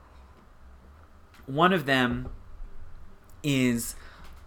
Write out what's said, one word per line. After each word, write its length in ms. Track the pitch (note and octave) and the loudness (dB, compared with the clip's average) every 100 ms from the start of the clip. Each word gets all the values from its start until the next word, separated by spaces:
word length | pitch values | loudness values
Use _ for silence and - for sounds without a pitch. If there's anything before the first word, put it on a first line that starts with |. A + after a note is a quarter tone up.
| - - - - - - - - - - - - - - - | -20 -20 -20 -20 -20 -20 -20 -20 -20 -20 -20 -20 -20 -18 -6
One 260 | C#3 F3 | 4 6
of 120 | F#3 C#3 | 6 4
them 440 | C3 B2 A#2+ B2+ - - - - - - - - - - - | 4 4 2 -6 -10 -12 -12 -10 -10 -10 -12 -14 -18 -20 -6
is 540 | D3+ C3+ B2+ A#2 - - - - - - | 0 2 4 2 -2 -10 -14 -18 -18 -18